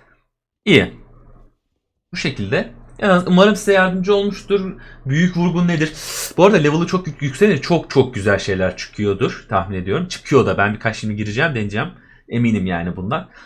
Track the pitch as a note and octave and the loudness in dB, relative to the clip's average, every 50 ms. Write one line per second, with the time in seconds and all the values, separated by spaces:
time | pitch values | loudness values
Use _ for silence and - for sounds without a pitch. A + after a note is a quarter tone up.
0 | _ _ _ _ _ _ _ _ _ _ _ _ - G#3+ F3+ A2+ F2+ - - - | _ _ _ _ _ _ _ _ _ _ _ _ 0 4 4 4 4 2 -4 -12
1 | - - - - - - - - - _ _ _ _ _ _ _ _ _ _ _ | -20 -20 -20 -20 -20 -20 -20 -20 -20 _ _ _ _ _ _ _ _ _ _ _
2 | _ _ - - - D#3+ B2+ - - F#2+ A#2+ F3 A3+ - - - - - - - | _ _ -10 -6 -6 -6 -4 -4 -6 -2 -2 -2 -4 -4 -10 -20 -20 -20 -10 -4
3 | - G3+ F#3 F3+ F3+ F3+ F#3 F3+ G3 G#3+ G#3 G3 - G3+ G3 F#3+ F#3 F#3+ F3+ F#3+ | 0 2 2 2 2 4 4 6 6 6 4 2 2 2 4 4 4 2 0 -2
4 | F3+ G3 G3+ G3+ G3+ G#3 F#3 - - - G3 G3+ F#3+ F#3+ - - - - - - | 0 2 2 2 0 -2 -4 -6 -4 -2 -2 -2 -2 -4 -10 -14 -18 -20 -20 -12
5 | - C3 C3+ D#3 F3 F3 - E3+ F3 F3+ D#3+ F3 F3 F3 E3+ D3+ D#3 D#3 - - | -6 -2 0 2 2 2 2 0 0 0 2 2 2 2 2 0 0 -2 -4 -8
6 | - - - - - - - - F3 G#3 A3 F3 D3 D3 D3+ E3 E3+ F3 F#3 F3+ | -12 -12 -10 -10 -10 -4 2 4 6 6 6 6 4 2 2 0 0 0 -2 -4
7 | F3+ D#3 C#3 - D3 C#3 B2+ - G#3 G#3+ F3+ B2+ - - F3 D#3 D#3+ - - C#3 | -4 -6 -10 -6 -6 -6 0 2 2 4 4 2 0 0 0 0 0 0 2 2
8 | C3 C3 - G#2 F#2+ G#2+ G2 G2 - G#2 G2 F#2 F#2+ F#2 F2+ - - - - - | 2 2 0 -4 0 0 0 0 0 -2 -2 -2 -2 -2 -4 -6 -12 -12 -8 -4
9 | G#2 G2+ G2 F#2 B2 F3 - - - - A2 F#2+ F2+ F#2+ G2 F#2 F2+ F#2+ G2+ D#3+ | -2 -2 -2 -2 -2 -4 -4 -6 -8 -4 -4 -4 -4 -4 -6 -8 -4 -4 -4 -4
10 | F3+ F3+ - - - - D3+ C3 G#2 G2+ F#2 F2+ G2 G#2 G#2+ G#2+ - A#2 G#2+ - | -4 -6 -10 -10 -4 2 2 4 4 2 2 0 0 0 -2 -2 -4 -6 -6 -6
11 | - G#2+ G#2 G#2 G#2+ G#2 G2+ A#2 D#3 E3 C#3 A2+ G#2 G2+ G2+ A2 D3 F3 F3+ - | -6 -6 -6 -6 -6 -6 -4 -2 -2 -2 -2 -4 -6 -4 -4 -6 -6 -8 -10 -16
12 | _ _ _ _ _ - - A#2+ A#2+ A#2 G#2+ G2+ F#2 F#2 F2+ E2+ E2+ F2+ E2+ F2+ | _ _ _ _ _ -8 -4 -2 0 0 0 0 -2 -2 -4 -4 -4 -6 -8 -8
13 | F2+ G2+ C3+ E3+ F3+ - _ - - | -8 -6 -6 -8 -8 -10 _ -20 -20